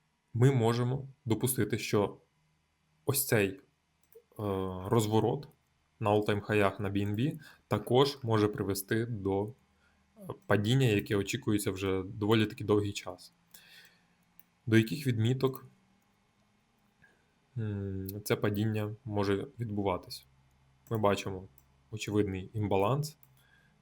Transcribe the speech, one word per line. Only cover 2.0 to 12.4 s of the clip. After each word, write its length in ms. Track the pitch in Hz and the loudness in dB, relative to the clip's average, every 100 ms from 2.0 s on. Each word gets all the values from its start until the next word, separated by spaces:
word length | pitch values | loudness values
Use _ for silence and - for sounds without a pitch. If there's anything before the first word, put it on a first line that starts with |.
| 98 - _ _ _ _ _ _ _ _ - | 0 -2 _ _ _ _ _ _ _ _ -4
ось 220 | 127 - | -2 0
цей, 220 | 117 98 | 2 2
е, 100 | 95 _ _ _ _ _ - _ - 104 95 95 92 95 | -2 _ _ _ _ _ -20 _ -6 -2 -2 -2 -6 0
розворот 600 | 113 104 110 110 151 - _ _ _ _ _ | 2 4 2 2 -2 -6 _ _ _ _ _
на 100 | 107 | 2
all-time 320 | 104 104 104 | 4 4 -2
хай 180 | - 107 | 0 2
на 300 | 98 - 98 | 2 0 -4
B 180 | 101 101 | -2 -2
N 80 | 104 | -2
B 240 | 139 - - - _ | -2 -4 -14 -20 _
також 500 | 104 - 120 139 - | -2 2 2 2 0
може 240 | 113 110 104 | -2 2 2
привести 580 | 107 95 98 - 113 120 | 0 -4 -4 -2 -2 -2
до, 400 | 113 95 98 107 | -4 -2 -2 -2
е, 60 | - _ _ _ _ _ _ 185 - - | -10 _ _ _ _ _ _ -14 -14 0
падіння, 420 | 104 104 135 131 | 0 2 4 4
яке 280 | 104 98 101 | 4 2 -2
очікується 560 | 98 - - 104 104 | -2 -4 0 0 -2
вже 320 | 95 98 95 | -4 -2 -2
доволі 420 | 92 113 104 113 | -4 -4 2 2